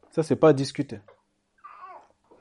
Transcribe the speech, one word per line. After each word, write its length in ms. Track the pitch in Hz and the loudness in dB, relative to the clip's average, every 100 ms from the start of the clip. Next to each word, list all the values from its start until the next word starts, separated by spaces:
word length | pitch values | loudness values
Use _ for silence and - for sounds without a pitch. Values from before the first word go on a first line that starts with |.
| _ | _
ça, 120 | - | -6
c'est 140 | 156 165 | -2 4
pas 140 | 160 | 4
à 20 | |
discuter. 460 | 135 135 - 139 101 - _ _ _ _ _ - - 381 349 - _ _ - | 4 0 -6 -8 -10 -18 _ _ _ _ _ -20 -20 -20 -20 -20 _ _ -20